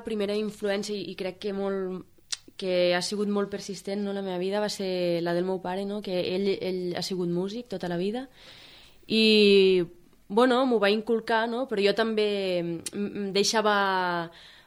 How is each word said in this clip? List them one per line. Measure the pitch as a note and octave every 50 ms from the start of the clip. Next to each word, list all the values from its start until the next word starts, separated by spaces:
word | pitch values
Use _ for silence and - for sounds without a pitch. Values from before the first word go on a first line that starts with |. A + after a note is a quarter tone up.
| A3+
primera | A3+ A3+ G#3 G3 G3 G#3
influència, | G#3 G#3+ G#3 G3+ - G#3+ G3+ G3 G#3 G3+ G#3 G#3
i, | G3+ - -
i | F#3
crec | - F#3+ F#3 F3+ -
que | - G#3 G3
molt, | G3 G3 G3 G3 F#3+ F#3+ F#3 F#3 F3+ - - _ _ _ _ - - - - - -
que | G3 F#3 F3+ F3+ F3+ F3 F3
ha | F3 F3
sigut | - G#3+ G3+ G#3 G3+
molt | G#3 G3+ G#3 G3
persistent, | G3+ G3 G3 - F#3+ F3 - G3 G3 G3+ G3+
no, | G3
en | G3 G3
la | G3
meva | F#3+ F3+ F3
vida, | F3+ F#3+ G3+ G#3 G#3
va | G3+
ser | G3+ - G3 F#3+ F#3 F3+ F3+ F3 E3+ E3+ E3+
la | F3 E3+
del | F3 F#3 F#3
meu | F#3+ F3+ -
pare, | F3+ F#3 G3 G3+ G3
no? | G3+ G#3+
Que | G3+ G3+ F3+ F3+ - - F3+
ell, | F#3 G3+ F#3+ G3 -
ell | - F#3 F#3 F#3 F3+ F3 E3+
ha | - F3
sigut | - G3 F3+ F3+ F3
músic | F3 F3 F#3 G3 G#3 A#3+ A#3+ -
tota | G3 F3+ - F3
la | F3 E3+
vida. | F#3 G3+ G#3+ B3+ C4+ - - - - - - - - - - - - - - - - -
I, | G#3+ A3 A3 A3 G#3+ G#3+ G#3 G3+ G3 G3 F#3+ F#3+ F#3 F3+ F3 F3 - - - _ _ _ _ _
bueno, | G3+ A3 B3 C4 A#3+ B3 C4+
m'ho | C4 A#3+ G#3+
va | G3+ G3+
inculcar, | G#3 A3 G#3 A#3+ A#3 A3 A3 - A#3 A3 A3+ A#3+
no? | A#3 A#3+ C4+ B3+
Però | A3+ G3 G3+
jo | G3+ G3+
també, | A3+ A3+ A3+ A3 G#3+ G#3+ G#3 G#3 G3+ G3 F#3 F3+ F3 E3+
mm, | E3+ E3+ D#3+ - - - G3+
mm, | G3+ G3 - G3+ G3+ G3 F3+
deixava, | G3 G#3 G#3 - A3 G#3 G#3+ G#3 G3+ G3 G3 F#3+ F#3 F3+ F3+ F3 E3+ E3 E3+ - - - - - - -